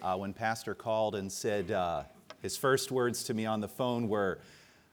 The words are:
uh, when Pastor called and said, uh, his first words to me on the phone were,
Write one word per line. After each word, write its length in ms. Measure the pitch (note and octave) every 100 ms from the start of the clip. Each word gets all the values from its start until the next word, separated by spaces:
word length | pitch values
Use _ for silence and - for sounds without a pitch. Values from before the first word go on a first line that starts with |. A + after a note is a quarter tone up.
uh, 120 | F#2 F#2
when 160 | G2+
Pastor 440 | G2 A2+ A2+ - G2
called 400 | A#2 A2 A2 G2+
and 160 | F#2+
said, 400 | - A#2+ G#2 F2+
uh, 320 | G2+ F2 D#2 C#2+ - - -
his 120 | G2 -
first 360 | C3+ B2 -
words 320 | C3 A#2+ A2
to 100 | -
me 140 | A2 A2
on 140 | A2
the 60 | G#2
phone 400 | - B2+ A#2+ A2+
were, 300 | G#2 G2 - - - - - _